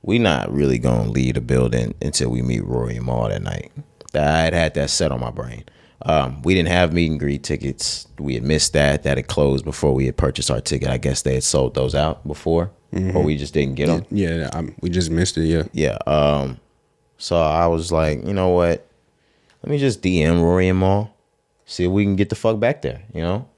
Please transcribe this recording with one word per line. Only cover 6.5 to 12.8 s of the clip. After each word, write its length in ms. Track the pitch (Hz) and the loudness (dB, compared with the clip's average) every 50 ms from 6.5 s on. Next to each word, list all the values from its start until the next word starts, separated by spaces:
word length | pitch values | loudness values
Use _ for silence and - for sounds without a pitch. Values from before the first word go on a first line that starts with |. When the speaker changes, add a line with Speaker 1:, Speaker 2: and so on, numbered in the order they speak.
| 95 | 4
Speaker 1:
didn't 140 | 95 82 85 | 4 4 4
have 220 | 87 90 90 82 | 4 4 4 4
meet 180 | 78 85 85 80 | 4 2 2 2
and 100 | 78 71 | 0 -2
greet 220 | 69 71 71 69 | -2 -2 -2 -4
tickets. 680 | - - 76 - - 67 65 - - - - - - _ - - | -4 -4 -4 -4 -4 -6 -6 -4 -6 -6 -6 -8 -12 _ -14 -8
We 160 | 71 71 64 | -6 -4 -4
had 80 | 58 | -2
missed 300 | 60 69 78 76 - - | 0 0 2 2 2 2
that. 300 | - 73 71 71 71 73 | 2 4 4 4 2 2
That 140 | - 71 69 65 | 0 0 0 0
had 80 | 62 - | -2 -4
closed 360 | - - 73 69 69 67 64 | 0 2 2 2 2 0 -2
before 300 | 76 73 - - 73 65 | -6 -6 0 2 2 2
we 120 | 65 67 | 2 0
had 100 | 64 64 | 0 0
purchased 340 | - - 67 65 - 65 - | 0 -2 -2 -2 -2 -2 -2
our 100 | 65 58 | -2 -2
ticket. 280 | - - 76 65 65 65 | -2 -4 -4 -2 -2 -2
I 80 | 64 | -2
guess 260 | 65 65 69 65 - | -2 -2 -2 -2 0
they 120 | - 67 65 | -2 -2 -2
had 100 | 64 - | 0 -2
sold 300 | - - 71 65 62 - | 0 2 2 2 2 0
those 200 | 67 65 64 64 | -2 -2 0 0
out 320 | 71 76 78 78 - - | 0 0 0 -2 -4 -8
before, 440 | 76 76 - - 85 82 82 85 101 - _ | -10 -10 -6 -2 0 0 0 0 -2 -6 _